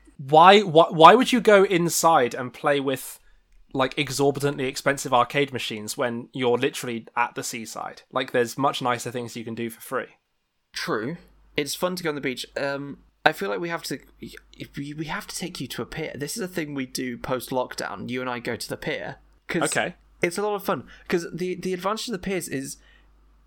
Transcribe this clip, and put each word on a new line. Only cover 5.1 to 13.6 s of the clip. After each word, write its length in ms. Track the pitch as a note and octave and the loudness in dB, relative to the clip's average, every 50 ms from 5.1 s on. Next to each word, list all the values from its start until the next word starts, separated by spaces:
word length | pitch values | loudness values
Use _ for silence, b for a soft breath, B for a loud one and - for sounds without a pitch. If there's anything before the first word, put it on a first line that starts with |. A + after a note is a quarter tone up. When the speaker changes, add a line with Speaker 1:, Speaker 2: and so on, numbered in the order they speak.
| B2+ | 2
Speaker 1:
arcade 380 | A#2+ A#2+ - - C#3+ C#3+ C3+ | 2 2 2 0 0 -2 -2
machines 440 | B2+ A2+ - - A2+ G#2+ G#2 G#2+ - | -2 -6 -6 -6 -8 -8 -8 -8 -6
when 320 | - C3+ A#2+ A#2 A#2 B2+ - | -4 -4 -4 -4 -6 -10 -10
you're 260 | - C#3 B2+ A#2+ A#2+ A#2+ | -8 -2 0 2 2 2
literally 480 | C3 D3 D3 - - B2+ A#2 A2+ G#2+ - - | 0 -2 -2 -4 -8 -8 -8 -8 -10 -6 -4
at 180 | A#2+ A#2+ A#2 - | -2 -2 -2 -4
the 80 | - | -8
seaside? 600 | B2 - - A#2+ A2 A2 - - - - - - - _ | -10 -8 -10 -10 -12 -12 -12 -12 -12 -12 -14 -16 -20 _
Like, 200 | - C3 C3+ B2+ | -6 -6 -6 -2
there's 260 | - B2+ A#2+ A2+ - - | 0 -2 -2 -2 -2 -2
much 240 | C3+ C#3+ C#3+ - | -2 -2 -2 -2
nicer 280 | C#3 B2 A#2+ A#2 - B2 | -2 -4 -4 -4 -6 -8
things 260 | A#2 B2 A#2+ A2+ - | -10 -10 -10 -10 -12
you 80 | A#2+ A2+ | -12 -12
can 100 | A#2 A2+ | -10 -8
do 160 | A2 A#2 A#2 | -8 -8 -8
for 100 | A2+ - | -10 -12
free. 260 | - - C3 A#2+ G#2+ - - _ _ _ _ _ _ _ _ _ _ _ | -12 -8 -8 -6 -8 -8 -14 _ _ _ _ _ _ _ _ _ _ _
Speaker 2:
True. 440 | - - - F3 D#3 A2 G#2+ C3+ E3+ - - _ _ _ _ _ _ | -12 -8 -6 -4 -4 -4 -4 -6 -8 -10 -14 _ _ _ _ _ _
It's 180 | - D3 C#3 - | -6 -4 -4 -4
fun 220 | - F3+ F3+ F#3 | -4 -4 -4 -4
to 60 | F3+ | -4
go 60 | E3+ D#3+ | -4 -6
on 40 | D3 | -4
the 40 | D3 | -4
beach. 240 | C3 C#3 B2 A#2 - - - | -6 -6 -6 -8 -10 -10 -8
Um, 420 | - C3+ C#3 C#3 C#3 C#3+ C#3 - - _ _ _ _ - | -6 -6 -4 -6 -6 -8 -12 -14 -16 _ _ _ _ 0
I 80 | D3+ | 0
feel 160 | D#3 - G3+ G3 | 0 0 -4 -6
like 120 | G3+ F#3 | -6 -6